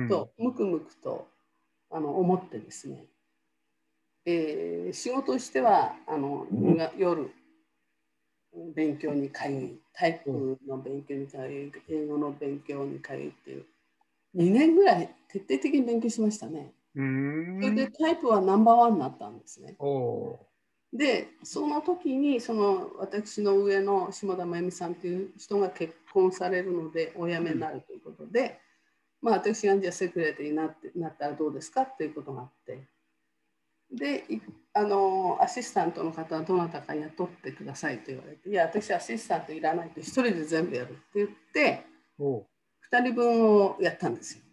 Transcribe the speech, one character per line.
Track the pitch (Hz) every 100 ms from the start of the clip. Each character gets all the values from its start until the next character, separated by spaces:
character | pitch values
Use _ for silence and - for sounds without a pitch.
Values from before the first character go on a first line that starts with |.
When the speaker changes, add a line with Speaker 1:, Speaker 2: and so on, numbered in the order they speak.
| 123
Speaker 1:
ん。 |
Speaker 2:
と、 | 180 104 -
む | 240
く | -
む | 208 160
く | - _
と、 | 135 - - _ _ _ _ _ _
あ | 160
の、 | 147 151
思 | 180 185
っ | -
て | 117
で | 107
す | - 135
ね。 | 139 - _ _ _ _ _ _ _ _ _ _ _ 175
え | 170 156 151 85 85 180
ー、 |
仕 | - 240
事 | 262 269
と | 262
し | -
て | 262
は、 | 240 190 - - -
あ | 151
の、 | 139 143 - - 180 165 160 -
夜、 | 180 160 - - _ _ _ _ _ _ _ _ _ _ _ 170 170
勉 | 156 156 139
強 | 151
に | 143 139
通 | - 147
い、 | 139 127 - _
体 | - 170 165 143
育 | 131 131 131 135
の | 131
勉 | 131 139
強 | 143 139
に | 139
通 | 139
い、 | 131 143 143
Speaker 1:
う |
ん。 | - -
Speaker 2:
英 | 156 151
語 | 147
の | 147
勉 | 143 143 143
強 | - 139 139
に | 135
通 | 135 135
い | 147
っ |
て | - -
い | 67
う、 | - _ _ _ _ _ _
二 | 180 175
年 | 226 320 330
ぐ | 392
ら | 185
い | 160 - _
徹 | 196
底 | - 269
的 | 285
に | 285
勉 | 233 233
強 | 226
し | 226
ま | 214
し | -
た | -
ね。 | 156 139 _ _ 143
Speaker 1:
う |
ん。 | 135 131 139 156 170 190
Speaker 2:
そ | 208
れ | 214
で | 262
タ | - 320
イ | 339
プ | 277
は | 208
ナ | 185 202
ン |
バ | 220
ー | 233
ワ | 233
ン |
に | 196
な | 131
っ | -
た | -
ん | -
で | -
す | -
ね。 | - -
Speaker 1:
お | 143 139 120 - - -
う。 | _ _ _ _ _ 233
Speaker 2:
で、 | 285 226 - -
そ | - - 302
の | 294
時 | 302 349 294 262
に、 | 285 247
そ | 226
の、 | 220 202 190 - -
私 | 196 208 214 -
の | 208 196
上 | 202 196
の | 196 196 180
下 | - 196 180
田 | 175
真 | 170
由 | 180
美 |
さ | - 175
ん | 175
と | 180
い | 180
う | 196 -
人 | - 202
が | 190
結 | - 165 - _
婚 | 196 185
さ | 185 185
れ | 185
る | 185
の | 175 160
で、 | 165 160 -
お | 170
辞 | 170
め | 170
に | 156
な | 156
る | 131
と | -
い | -
う |
こ | -
と | - 151
で、 | 226 - - _ _ _ _ _ _
Speaker 1:
う | 226
ん。 |
Speaker 2:
ま |
あ、 | 190
私 | 202 226 202
が、 | 196
「じ | 180
ゃ |
あ |
セ | 180 180
ク | 175
レ | 156
タ | 143
リ | 147
ー |
に | 151
な | 156
っ | -
て、 | - 170
な | 160
っ | -
た | 143
ら |
ど | 147 151
う |
で | 131
す | -
か？」 | 262
っ | 262 -
て |
い | 151
う |
こ | 151
と | 135
が | 131
あ |
っ | 131 _ -
て。 | 127 135 _ _ _ _ _ _ _ _ _ _
で、 | 247 277 277 -
い-、 | 220 - - _
あ | 214
の、 | 208 196 196 190 180 -
「ア | 185
シ | 254
ス | 226
タ | 202 170
ン |
ト | 170
の | 165
方 | 160 160 160
は |
ど | 160 185
な | 165
た | 151
か | -
雇 | 151 156 - 175
っ |
て | - -
く | 131
だ | 139
さ | 139 151
い」 | 120
と | -
言 | 127
わ | 147
れ | 147
て、 | 185
「い |
や、 | 202 165
私 | 214 214
ア | 175
シ | - 226
ス | -
タ | 170
ン | -
ト |
い | 156
ら | 156
な | 170 165
い」 | -
と、 |
「一 | 143
人 | 262
で | 240 175
全 | 151 160 170
部 | 123
や |
る」 | 123
っ |
て | - _ 202
言 | 208
っ | - _
て、 | - 277 - - _ _ -
Speaker 1:
お | 143 120
う。 | - _ _ _
Speaker 2:
二 | - 247
人 | 247 240
分 | 240 233 220 208
を | 196 -
や | 175
っ | -
た | 156
ん |
で | 117
す | - -
よ。 | _